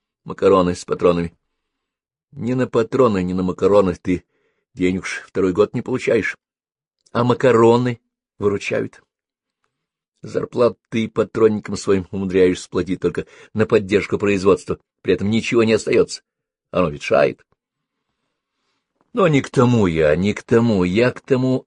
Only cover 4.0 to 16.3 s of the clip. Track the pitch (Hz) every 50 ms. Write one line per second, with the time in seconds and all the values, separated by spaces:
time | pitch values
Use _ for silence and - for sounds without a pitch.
4 | - - 90 87 - _ _ _ _ _ _ _ _ _ _ - 90 90 95 92
5 | 87 - - - - - - 95 95 92 90 98 104 - - 127 - - 127 123
6 | - - 117 117 92 - - - _ _ _ _ _ _ _ _ _ _ _ _
7 | _ _ - 113 120 123 120 - - 131 117 113 117 117 117 120 123 123 120 -
8 | _ _ _ _ _ _ _ - 98 101 101 101 - - 113 113 113 113 - _
9 | _ _ _ _ _ _ _ _ _ _ _ _ _ _ _ _ _ _ _ _
10 | _ _ _ _ - - - - - - - 120 123 117 - - _ _ - 117
11 | 113 107 - - 107 98 - 113 110 110 107 104 - - 101 92 - - 98 95
12 | 90 - - 98 98 95 90 95 92 90 90 - - - - 92 90 85 92 -
13 | - 87 82 - - - - - - _ - 107 107 - 120 107 104 92 104 98
14 | 87 - - 92 104 101 101 95 90 98 92 87 - - 87 - _ _ _ _
15 | - - 95 87 95 101 110 113 107 - - 117 113 110 113 107 - - - 110
16 | - - - - _ _